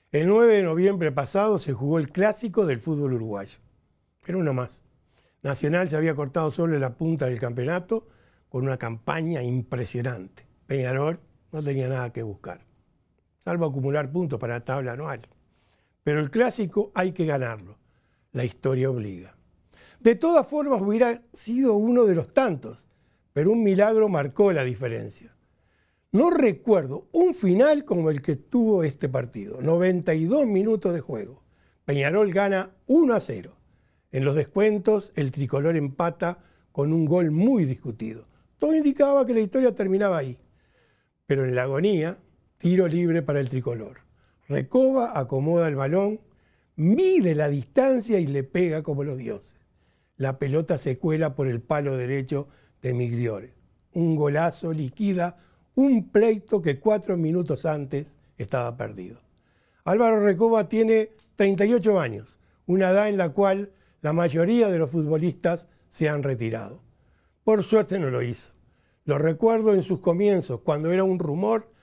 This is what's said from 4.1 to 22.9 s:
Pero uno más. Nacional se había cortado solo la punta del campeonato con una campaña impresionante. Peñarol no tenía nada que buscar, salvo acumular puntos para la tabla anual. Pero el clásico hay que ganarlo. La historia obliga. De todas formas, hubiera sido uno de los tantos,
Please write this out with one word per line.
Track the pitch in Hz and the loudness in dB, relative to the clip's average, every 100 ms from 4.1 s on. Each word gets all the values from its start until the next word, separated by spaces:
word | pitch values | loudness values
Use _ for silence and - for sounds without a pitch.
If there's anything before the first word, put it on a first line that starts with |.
| _ - | _ -8
Pero | 185 | -4
uno | 160 | -2
más. | 131 123 - _ _ _ _ _ _ | -2 -6 -12 _ _ _ _ _ _
Nacional | 143 135 147 170 185 | -6 -2 0 0 0
se | 151 | 0
había | 160 147 | 0 -2
cortado | 143 170 156 | -4 -2 -2
solo | - 170 151 | 0 0 0
la | 131 117 | -2 -4
punta | 160 160 131 | -4 -2 -2
del | 120 | -4
campeonato | 120 120 127 175 175 226 - _ _ _ _ | -6 -4 -4 -4 -4 -6 -6 _ _ _ _
con | 131 | -6
una | 135 127 | -4 -4
campaña | 117 113 - 156 160 165 | -6 -8 -6 -4 -2 -4
impresionante. | 123 127 117 123 113 123 123 120 95 - - _ - | -4 -4 -4 -8 -6 -6 -6 -8 -14 -20 -20 _ -8
Peñarol | 135 127 131 147 175 _ _ _ | -4 -2 -2 -4 -6 _ _ _
no | 156 | -8
tenía | 147 135 127 | -6 -4 -4
nada | 131 123 | -6 -8
que | 113 | -8
buscar, | 113 98 - 87 _ _ _ _ _ _ _ _ | -10 -12 -14 -16 _ _ _ _ _ _ _ _
salvo | - 175 160 | -6 -2 -2
acumular | 135 135 147 139 | -2 -2 -2 -2
puntos | 160 170 131 | -4 -4 -4
para | 120 | -6
la | 120 - | -8 -6
tabla | 135 127 | -6 -6
anual. | 120 151 135 - _ _ _ _ _ _ _ | -8 -10 -12 -14 _ _ _ _ _ _ _
Pero | - 151 | -2 -2
el | 147 | 0
clásico | 226 240 - 190 208 208 | 0 0 0 -4 -2 -4
hay | - 185 | -2 -4
que | - 160 | -2 -2
ganarlo. | 143 123 110 92 101 _ _ _ _ _ | -2 -4 -8 -14 -20 _ _ _ _ _
La | 127 123 | -6 -6
historia | - - 131 131 | -4 -2 0 0
obliga. | 127 104 92 90 _ _ _ _ _ - _ | -2 -6 -12 -18 _ _ _ _ _ -20 _
De | 226 233 | 2 4
todas | 320 330 - | 4 4 2
formas, | 294 285 247 | -2 0 0
hubiera | 196 220 240 233 _ | 0 2 2 0 _
sido | - - 240 262 208 | -16 -6 0 2 2
uno | 220 247 220 | 2 4 4
de | 170 | 2
los | 139 | 0
tantos, | - 262 147 107 104 _ | 2 2 -2 -8 -18 _